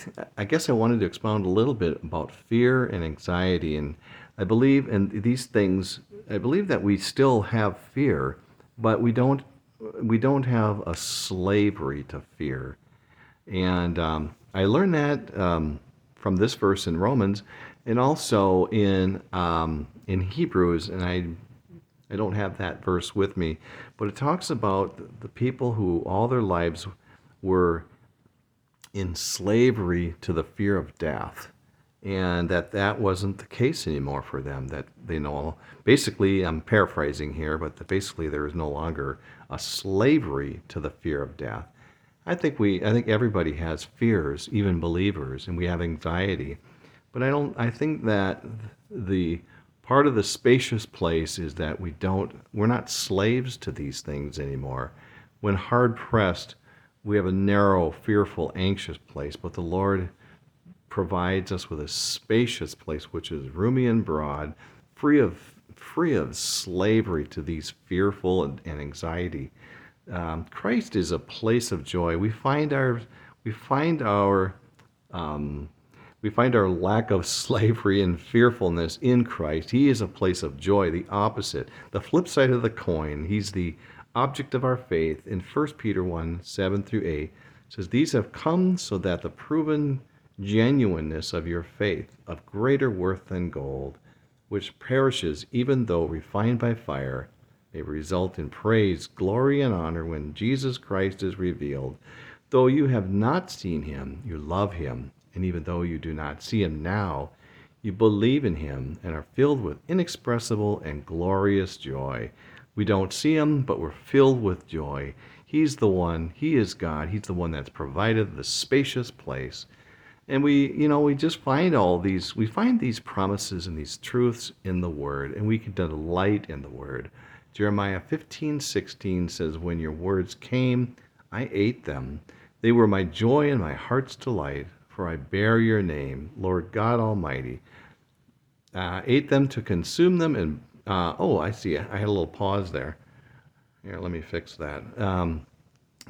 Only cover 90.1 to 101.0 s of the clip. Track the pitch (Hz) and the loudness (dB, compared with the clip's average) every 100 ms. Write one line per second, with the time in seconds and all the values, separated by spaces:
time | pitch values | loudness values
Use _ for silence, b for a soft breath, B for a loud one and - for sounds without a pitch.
90.1 | b b - 101 107 120 143 107 82 78 | b b -10 0 4 4 4 4 2 -2
91.1 | 78 - 85 85 85 80 - 104 78 - | -6 -4 -4 -2 -4 -6 -2 -2 -2 -6
92.1 | - - 82 - 101 127 139 135 92 92 | -16 -14 -14 -10 -2 2 2 2 0 -2
93.1 | 92 - 92 87 69 67 67 67 - b | -2 -4 -4 -4 -4 -6 -6 -8 -12 b
94.1 | b b b - 101 - - - 131 135 | b b b -8 -6 -6 -12 -2 2 2
95.1 | 131 82 76 - 123 123 131 113 85 78 | 2 -2 -4 -4 -2 2 2 2 0 0
96.1 | 80 - 101 113 120 120 117 - 69 67 | -4 -4 -2 0 2 0 -2 -4 -6 -4
97.1 | 65 65 _ b b _ 82 76 76 76 | -6 -10 _ b b _ -10 -8 -6 -2
98.1 | 90 92 90 73 - 107 110 101 80 - | 0 0 -4 -10 -4 2 4 4 2 -6
99.1 | - 95 113 135 139 131 92 80 82 82 | -4 0 2 2 4 2 0 -2 -4 -4
100.1 | 78 73 76 110 135 135 123 - 95 | -6 -8 -4 -2 0 -2 -6 -4 0